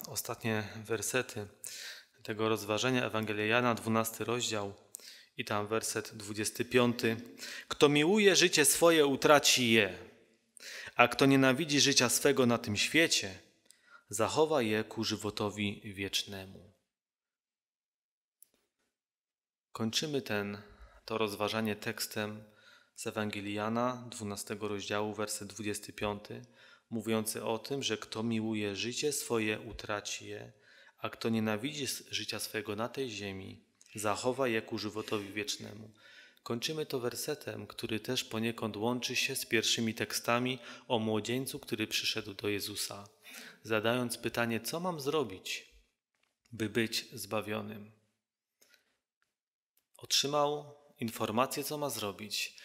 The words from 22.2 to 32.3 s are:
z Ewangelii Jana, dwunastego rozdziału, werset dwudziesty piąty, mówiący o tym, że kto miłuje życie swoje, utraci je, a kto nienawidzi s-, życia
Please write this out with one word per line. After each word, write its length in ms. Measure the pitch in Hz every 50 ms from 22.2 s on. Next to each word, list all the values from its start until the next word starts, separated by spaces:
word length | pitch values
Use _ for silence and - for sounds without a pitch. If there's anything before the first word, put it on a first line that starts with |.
| 107 104 107 110 110 - _ _ - - - - _ _ _
z 120 | - - 117
Ewangelii 460 | - 110 107 104 101 104 98 104 101
Jana, 540 | 104 104 110 113 117 120 127 127 120 120 117
dwunastego 580 | - - 110 101 101 101 - - 113 98 107 104
rozdziału, 460 | 104 98 92 - 104 104 107 107 101
werset 340 | 104 107 101 - - 107 95
dwudziesty 460 | 92 - 104 104 101 - - - -
piąty, 520 | - 110 104 104 101 - - 117 120 123 - _ - - - - _ _ -
mówiący 540 | 113 113 104 113 110 110 107 107 - 117 107
o 140 | 113 113 110
tym, 240 | - - 139 139 120
że 140 | 107 110 104
kto 260 | - - - 113 113
miłuje 520 | 117 113 110 107 110 110 107 104 101 98
życie 380 | 95 101 117 127 - 151 147 139
swoje, 460 | - - - 120 113 110 107 107 107
utraci 680 | - 113 101 - - - 104 104 - - - - 104 101
je, 240 | 104 107 117 120 - _ _ - - - - - _ -
a 120 | - 107
kto 200 | - - - 117
nienawidzi 540 | 113 113 110 110 107 104 113 147 151 147 135
s-, 200 | 110 - - - -
życia 280 | 104 107 107 -